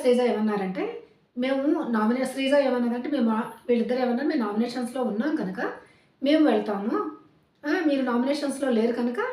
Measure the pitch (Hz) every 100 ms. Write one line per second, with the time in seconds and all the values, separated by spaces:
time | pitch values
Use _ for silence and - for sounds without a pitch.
0 | 262 247 240 214 214 202 190 190 440 -
1 | - _ _ 247 262 269 294 330 240 220
2 | 220 254 262 269 269 285 262 247 240 247
3 | 285 277 226 220 247 - - 233 208 247
4 | 240 240 311 302 208 214 240 262 233 262
5 | 226 208 294 - 185 214 403 - - _
6 | _ - 262 311 285 214 208 196 214 403
7 | 330 - - _ _ _ 294 359 302 277
8 | 247 240 269 302 277 - 262 220 240 240
9 | 240 392 494